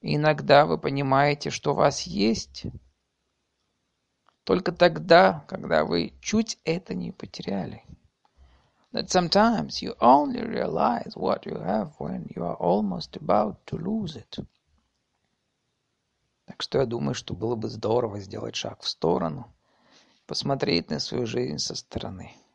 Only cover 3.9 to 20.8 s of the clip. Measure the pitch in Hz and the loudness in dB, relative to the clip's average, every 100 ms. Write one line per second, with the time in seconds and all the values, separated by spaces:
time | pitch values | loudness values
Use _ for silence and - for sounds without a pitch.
3.9 | _ _ _ _ _ - 180 185 175 175 | _ _ _ _ _ 0 2 2 4 4
4.9 | 160 160 165 190 165 - - - 78 - | 4 6 8 8 4 -8 -10 0 2 2
5.9 | 87 85 - - 214 220 - - 170 - | 0 -2 -8 -2 -2 -2 -6 -4 -4 -4
6.9 | 180 175 - - - - 196 - 110 _ | -8 -8 -10 -16 -12 -8 -6 -6 -12 _
7.9 | - _ _ _ _ - _ _ _ _ | -20 _ _ _ _ -20 _ _ _ _
8.9 | - - 185 175 196 226 214 151 - - | -8 0 2 4 4 4 2 -4 -8 -10
9.9 | - - - 285 - - - - - - | 2 6 6 6 -4 -4 -4 -2 2 2
10.9 | 240 - - - - - - - 214 175 | 0 -6 -4 -2 -2 -4 -8 -2 -2 -4
11.9 | - 71 - - - - - 87 185 107 | -8 -8 -8 -10 -8 -6 -2 2 2 0
12.9 | 90 - - - 202 214 - - - 170 | -4 -8 -12 0 2 2 -6 -10 -8 -4
13.9 | 220 190 143 - - - _ _ _ _ | -4 -6 -10 -14 -14 -14 _ _ _ _
14.9 | _ _ _ _ _ _ _ _ _ _ | _ _ _ _ _ _ _ _ _ _
15.9 | _ _ _ _ _ _ - - 143 127 | _ _ _ _ _ _ -14 -4 -2 -2
16.9 | 117 139 127 - 92 110 120 113 110 107 | -2 -4 -6 -8 -6 -4 -4 -6 -6 -2
17.9 | 117 120 101 95 104 113 - 110 110 - | 0 0 -6 -12 -10 -8 -8 -10 -10 -10
18.9 | - 160 185 170 143 - _ _ _ _ | -2 0 2 0 -4 -12 _ _ _ _
19.9 | _ _ _ - - 139 139 113 170 | _ _ _ -10 -6 -4 -2 0 0